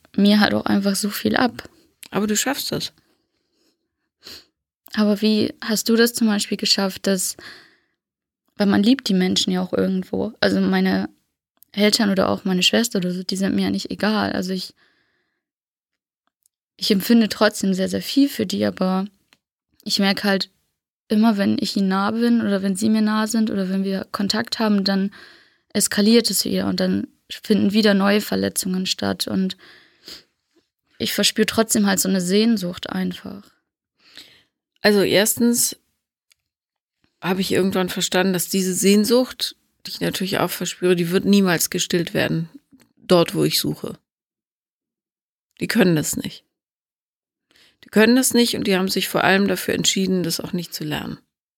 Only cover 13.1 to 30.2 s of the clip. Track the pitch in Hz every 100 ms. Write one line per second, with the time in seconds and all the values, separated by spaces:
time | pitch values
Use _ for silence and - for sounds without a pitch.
13.1 | 180 185 190 196 202 190 196 - 180 208
14.1 | 214 196 - 185 185 - _ _ _ _
15.1 | _ _ _ _ _ _ _ _ _ _
16.1 | _ _ _ _ _ _ - - 202 -
17.1 | 233 208 - 208 - 196 185 185 190 -
18.1 | 277 277 - 196 202 208 196 185 190 196
19.1 | _ _ _ _ _ _ _ - - 196
20.1 | 196 202 196 - _ _ _ _ _ -
21.1 | 214 226 202 202 220 208 208 190 190 202
22.1 | 226 240 233 214 196 196 190 214 220 214
23.1 | 214 220 226 220 196 185 190 196 190 -
24.1 | - 196 214 233 - 220 202 190 196 196
25.1 | - - - _ _ _ 214 - - 208
26.1 | 233 226 190 - 185 196 185 185 190 -
27.1 | _ - - - 202 208 208 208 196 196
28.1 | 208 202 190 196 - 185 185 185 - 196
29.1 | 185 - 190 190 - - - _ _ -
30.1 | -